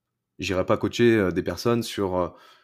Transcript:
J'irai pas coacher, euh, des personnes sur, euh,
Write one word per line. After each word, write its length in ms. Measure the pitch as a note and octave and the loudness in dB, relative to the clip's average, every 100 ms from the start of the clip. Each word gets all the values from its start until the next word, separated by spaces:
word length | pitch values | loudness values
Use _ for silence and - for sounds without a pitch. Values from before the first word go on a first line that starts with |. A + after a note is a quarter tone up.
| _ _ _ - | _ _ _ -10
J'irai 260 | F#2 F#2 | -4 -2
pas 140 | F2+ G#2+ | 0 0
coacher, 380 | G2+ - A#2 A2+ | 0 2 4 4
euh, 140 | F#2 | 2
des 120 | F2 | 0
personnes 400 | F2 F2 A#2+ A#2 | -4 -2 0 0
sur, 340 | A2+ - G2 F2+ | -2 -4 -2 0
euh, 120 | F2 - - - | -2 -6 -20 -20